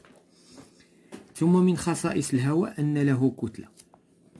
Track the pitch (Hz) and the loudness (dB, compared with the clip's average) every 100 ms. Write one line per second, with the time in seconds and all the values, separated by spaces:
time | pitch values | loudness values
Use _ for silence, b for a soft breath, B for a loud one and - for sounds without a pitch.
0 | - - B B B B B B B B | -20 -20 B B B B B B B B
1 | B - - - 165 180 185 165 - 151 | B -20 -16 -2 2 4 4 2 -2 -4
2 | 170 - 139 131 135 156 214 - 147 147 | -2 -2 -2 0 0 0 -2 -2 -2 0
3 | 143 127 131 - 110 - - - - _ | 0 2 0 -2 -8 -10 -18 -20 -20 _
4 | _ _ _ - | _ _ _ -16